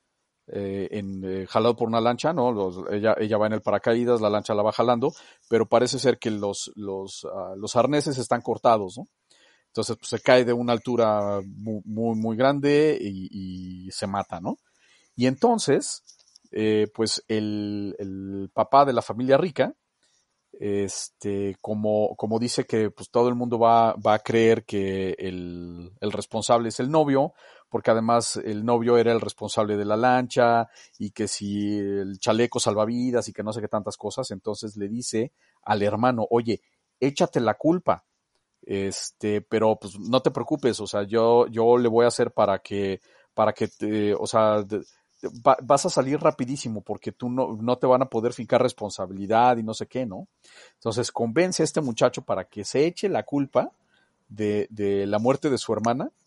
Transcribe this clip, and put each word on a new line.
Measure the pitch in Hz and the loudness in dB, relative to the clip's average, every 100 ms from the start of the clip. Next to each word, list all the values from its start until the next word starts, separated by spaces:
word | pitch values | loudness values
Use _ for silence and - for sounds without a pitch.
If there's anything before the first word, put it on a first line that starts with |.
| _ _ _ _ - | _ _ _ _ -12
eh, | 101 98 98 95 | -8 -6 -6 -6
en, | 107 98 95 92 | -6 -8 -8 -6
eh, | 95 92 | -8 -2
jalado | 113 113 113 | 2 2 2
por | 113 | 0
una | 113 | 0
lancha, | 113 123 151 | 0 0 -2
¿no? | 170 123 | 0 0
Los, | 110 95 90 - | 0 -4 -4 -6
ella, | 104 110 - | -2 2 2
ella | 107 107 | 0 0
va | 107 | 0
en | |
el | 107 | -2
paracaídas, | - 101 - 117 120 120 | -2 0 2 0 2 2
la | 107 | 2
lancha | 104 - 107 | 0 0 0
la | |
va | 107 | 0
jalando, | - 117 120 131 - - _ _ | 2 2 2 0 -4 -16 _ _
pero | 113 110 | 0 4
parece | 117 123 131 | 4 2 2
ser | 131 120 | 0 0
que | 117 | -2
los, | 104 101 95 - 104 | -2 -4 -6 -10 -12
los, | 101 95 98 - - | -8 -8 -10 -12 -12
ah, | 95 92 95 | -10 -10 -10
los | 104 123 | -2 2
arneses | 117 147 147 127 | 4 2 0 -4
están | 117 120 | -2 -2
cortados, | - - 127 110 95 113 | -2 0 2 2 0 -10
¿no? | 202 _ _ _ _ _ _ | -16 _ _ _ _ _ _
Entonces, | - 110 113 | -6 -4 -6
pues, | - | -6
se | 113 | -2
cae | - 127 123 | 6 6 6
de | |
una | 120 120 | 0 0
altura | 117 - 117 110 107 101 101 98 | -2 0 2 2 2 0 -4 -6
mu-, | 98 107 107 | -12 -8 -8
muy, | 104 110 117 110 | -8 -4 -2 -2
muy | 110 110 | -2 2
grande | 131 143 143 147 156 - | 2 2 2 4 4 2
y, | 101 95 92 98 95 92 92 92 95 | -4 -8 -10 -10 -10 -10 -12 -12 -14
y | |
se | - 101 | -8 -6
mata, | 98 - 87 | -6 -6 -8
¿no? | 98 240 _ _ _ _ _ - | -8 -10 _ _ _ _ _ -2
Y | 127 | -2
entonces, | 135 233 226 - 156 - - - _ _ _ _ | 2 2 2 2 0 0 -10 -16 _ _ _ _
eh, | - 107 107 107 - | -4 0 2 0 0
pues, | 110 - - | -2 -2 -4
el, | 110 107 104 104 104 101 - | -4 -2 -4 -6 -6 -8 -8
el | 98 95 98 98 98 | -10 -10 -10 -8 -6
papá | - - 135 139 | -4 2 4 4
de | |
la | 120 | 2
familia | - 107 127 135 | -2 -4 2 4
rica, | 175 139 143 - _ _ _ _ _ _ _ - | 4 0 -2 -2 _ _ _ _ _ _ _ -10
este, | 101 101 98 - - _ 104 101 98 95 | -4 -2 -2 -6 -12 _ -6 -4 -4 -6
como, | - 107 107 107 107 - | -6 -4 0 0 0 -2
como | 110 113 | -4 -2
dice | 120 - 131 | -2 -2 -2
que, | 113 107 | 0 0
pues, | - - | -4 -2
todo | 120 123 | 2 2
el | 120 | 2
mundo | 120 117 | -2 2
va, | 113 117 113 104 | 4 6 4 2
va | 107 107 | 2 2
a | |
creer | - 113 113 113 | 2 4 4 4
que | - 101 95 95 95 - | 0 -4 -2 -2 -4 -4
el, | 95 92 90 87 87 85 90 95 | -6 -8 -8 -10 -12 -14 -18 -8
el | 104 | -6
responsable | 104 - 113 107 120 113 | -6 -6 -6 2 2 2
es | 107 | -4
el | 127 | 0
novio, | 156 147 135 156 - - - _ | 2 4 2 0 -4 -20 -20 _
porque | 110 - | -4 2
además | 113 113 117 113 107 | 2 4 2 2 -4
el | - 104 | -6 -4
novio | 113 120 117 120 | 0 0 4 4
era | 117 | 4
el | 117 | 2
responsable | 104 - 104 - 107 104 | -2 -8 -4 -2 0 0
de | 104 | 0
la | 107 | 2
lancha, | 123 127 123 - 120 117 113 - - _ | 4 2 2 2 4 4 0 -6 -20 _
y | 104 | -10
que | - 104 | -4 -6
si | - 101 101 104 104 | -4 -4 -2 -2 -2
el | 98 98 98 95 | -2 -4 -6 -4
chaleco | - 110 120 120 | 0 2 2 0
salvavidas | 120 104 107 120 127 120 110 | 0 0 0 0 0 -2 -2
y | |
que | 104 | -6
no | 104 | -8
sé | 110 | -6
qué | 104 | -6
tantas | 107 101 - | -4 -6 -8
cosas, | 208 - 127 | -8 -8 -8
entonces | 98 113 101 110 104 | -8 -8 -8 -10 -8
le | 101 | -8
dice | 117 120 110 123 - _ _ | -6 -4 -4 -4 -8 _ _
al | - 107 | -4 0
hermano, | 104 107 127 120 107 | 0 2 2 2 0
"Oye, | 117 117 98 _ _ _ _ | 0 0 -4 _ _ _ _
échate | 135 143 175 147 | -2 0 0 0
la | 110 107 | 0 0
culpa, | 156 180 - 90 - _ _ _ _ _ | 0 2 0 -2 -4 _ _ _ _ _
este, | - 98 98 - - - 107 104 | -6 -4 -4 -6 -12 -6 -2 -2
pero, | - 113 110 107 | -2 2 2 2
pues, | 101 98 | -4 -12
no | 110 127 | -2 0
te | 147 | 2
preocupes, | 139 120 151 123 107 | -2 -4 -2 0 -2
o | 101 | -4
sea, | 104 | -4
yo, | 101 113 113 120 120 | -2 2 6 6 4
yo | 113 113 123 | 2 4 6
le | 120 | 6
voy | 113 120 | 4 4
a | |
hacer | - 117 | 4 0
para | - 101 95 | 2 2 0
que, | - 101 98 95 - _ _ | -2 -4 -2 -4 -8 _ _
para | - 107 | 0 0
que | - 107 | 0 -6
te, | - 107 107 104 101 | -4 -2 0 0 0
o | - | 0
sea, | 113 107 107 | 2 4 2
de, | 98 104 - _ _ _ - 117 135 | -2 -8 -8 _ _ _ -12 0 4
va-, | - | 4
vas | 123 139 180 | 4 2 2
a | |
salir | 156 131 147 | 0 0 0
rapidísimo | 160 151 131 143 123 107 | 0 0 -6 -6 -6 -8
porque | - 101 - | -8 -10 -10
tú | - 123 | -8 -6
no, | 127 113 107 | -4 -4 -4
no | 117 123 | -2 0
te | 135 | 4
van | 127 | 4
a | 131 | 4
poder | 117 117 | 0 -2
fincar | 120 110 120 | -4 0 2
responsabilidad | 127 - 104 - 92 95 98 110 123 120 | 2 -2 -10 -8 -10 -8 0 4 4 4
y | |
no | 110 | -2
sé | 110 107 | -6 -8
qué", | 123 262 | -6 -6
¿no? | 92 190 _ _ - - _ | -8 -16 _ _ -20 -20 _
Entonces | 117 110 117 | -4 -2 -4
convence | - 117 123 185 185 | -2 -2 2 0 0
a | 156 | -2
este | - | -2
muchacho | 139 113 127 - | -4 0 0 0
para | - 98 90 | -4 -4 -4
que | 104 | -10
se | 98 131 160 | -4 0 0
eche | 175 202 | 0 -2
la | 131 | -2
culpa | - 143 135 123 302 - _ _ _ _ _ | -2 -2 0 0 0 -6 _ _ _ _ _
de, | 104 107 104 - | -4 -2 0 -2
de | 107 101 98 98 | -2 0 0 0
la | 104 | 0
muerte | 117 135 156 | 2 0 0
de | 120 | -2
su | - | -2
hermana | 107 113 127 240 - | -2 0 -2 -4 -12